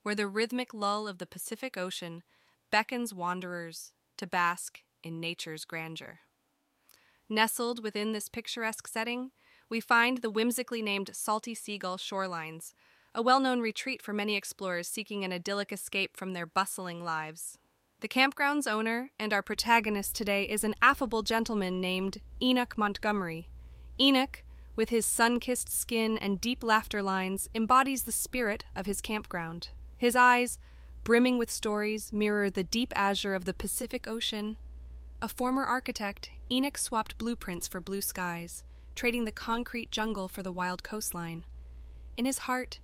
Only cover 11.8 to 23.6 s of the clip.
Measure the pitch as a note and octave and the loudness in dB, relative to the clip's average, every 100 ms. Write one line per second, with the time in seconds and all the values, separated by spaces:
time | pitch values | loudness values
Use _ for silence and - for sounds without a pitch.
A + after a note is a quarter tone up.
11.8 | F#3 F#3 - G3 F#3+ E3+ D#3+ D#3+ - - | -4 -6 -4 -2 -2 -4 -8 -10 -14 -18
12.8 | _ _ _ - A#3 C4 C4 B3 A3+ G#3+ | _ _ _ 0 6 6 6 2 0 -2
13.8 | - B3+ - G#3 G#3 G#3 - - F#3+ F3 | -4 -6 -4 -2 0 0 -2 -6 -4 -2
14.8 | F3 - G#3 G#3 F#3+ F3+ F3 G3+ G3+ G3+ | -4 -6 -6 -4 -4 -4 -2 -2 -2 -6
15.8 | - G3 G3 - F#3+ F3+ E3 - F#3+ - | -4 -2 -2 -4 -8 -6 -2 0 0 -2
16.8 | F#3 E3+ F3 D#3+ D#3 D#3+ - - _ _ | -8 -6 -4 -4 -4 -8 -12 -14 _ _
17.8 | _ - A3 B3+ C4+ - C#4+ D4 C4+ G#3+ | _ -10 0 4 4 6 2 2 2 0
18.8 | A3 A#3 C4 - G#3+ G#3 - G#3 A#3+ A#3 | 2 0 -4 -4 0 0 0 0 6 6
19.8 | G#3+ G#3 G3 - G3+ G3+ G3+ G#3+ A3 G#3 | 6 0 -2 -2 0 2 2 0 0 4
20.8 | A#3+ B3+ B3 A3 G#3 A3+ A3+ G#3+ F#3 F#3 | 6 6 2 0 2 2 2 2 2 2
21.8 | F#3 F#3 F#3+ - - - B3+ B3+ B3 - | 0 2 0 -4 -10 2 4 6 4 2
22.8 | G#3 G3+ G#3+ G#3 F3 E3 E3+ - | 0 2 0 0 0 -4 -10 -14